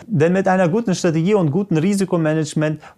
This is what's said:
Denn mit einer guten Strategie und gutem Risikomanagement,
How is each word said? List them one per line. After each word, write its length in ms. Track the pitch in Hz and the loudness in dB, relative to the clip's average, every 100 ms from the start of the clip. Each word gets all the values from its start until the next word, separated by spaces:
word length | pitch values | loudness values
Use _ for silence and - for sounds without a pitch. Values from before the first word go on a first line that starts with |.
| - | -4
Denn 260 | 180 165 | 0 2
mit 160 | 185 196 | 2 2
einer 200 | 185 180 | 2 2
guten 260 | 208 226 | 0 -2
Strategie 400 | 175 180 160 165 | -2 0 0 0
und 180 | 208 160 | 2 2
gutem 240 | 160 202 156 | 0 0 0
Risikomanagement, 1040 | 180 202 185 175 156 160 151 - 151 151 - | 0 0 0 0 0 0 -2 -2 -2 -4 -12